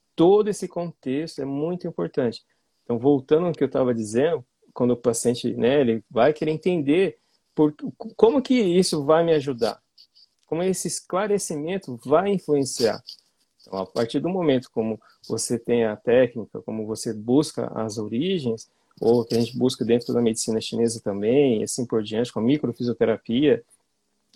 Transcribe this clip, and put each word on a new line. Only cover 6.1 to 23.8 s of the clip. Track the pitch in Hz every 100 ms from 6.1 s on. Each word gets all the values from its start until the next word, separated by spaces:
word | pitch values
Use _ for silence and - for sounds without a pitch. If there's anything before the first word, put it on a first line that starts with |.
vai | 110 131
querer | 151 156
entender | 156 185 180 139 160 190 - _ _ _
por, | - 151 151 269 - 220 -
como | 220 269
que | 254
isso | 254 196 175 185 160
vai | 139 160
me | 170
ajudar, | 156 139 120 113 - _ _ _ _ _ _ _
como | 156
esse | 185 185 175
esclarecimento | - - 185 208 202 - 156 156 190 - 120
vai | 127 151 196
influenciar. | 196 - 147 131 - 113 104 - - _ _ _ _
Então, | - 95
a | 95
partir | - 117 143
do | 160
momento | 185 165 131 -
como | - 110 110 - _ -
você | 113 - 120
tem | - 120
a | 113 107
técnica, | - 120 120 120 101 -
como | - 110 107
você | 107 123
busca | 107 110 131 151 - 120
as | - 110 107
origens, | 107 113 175 190 127 113 - _ _ _
ou | 110 120
que | 113
a | 113
gente | 117 123
busca | 123 131
dentro | 113 120 120
da | 120
medicina | 120 110 - 110
chinesa | - 113 117 113
também, | - 101 107 131 139 110
e |
assim | 107 - 120
por | 117
diante, | 107 110 120
com | -
a |
microfisioterapia, | 113 151 120 117 120 113 110 107 - 117 147 117 - _